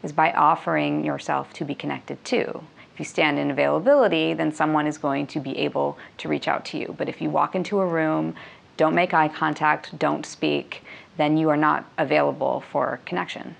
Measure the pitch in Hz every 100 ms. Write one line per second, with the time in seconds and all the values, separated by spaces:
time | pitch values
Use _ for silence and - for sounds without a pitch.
0 | 147 151 160 - 151 160 - 156 147 147
1 | 156 143 - 143 135 - 147 143 147 139
2 | - 147 - 240 - - 156 - - -
3 | 156 - 156 143 143 139 143 147 202 285
4 | 226 165 160 160 156 151 156 151 151 147
5 | 143 139 143 156 135 139 143 143 143 143
6 | - - 156 147 - - - 156 - -
7 | 151 - 156 151 151 190 180 202 185 165
8 | 156 156 160 165 - - - - 160 170
9 | 180 165 156 - 160 147 156 151 - 156
10 | 151 147 147 - 151 147 - - - -
11 | - - 147 156 156 147 151 147 - -
12 | 143 151 143 139 135 139 - 143 131 127
13 | - 180 180 - -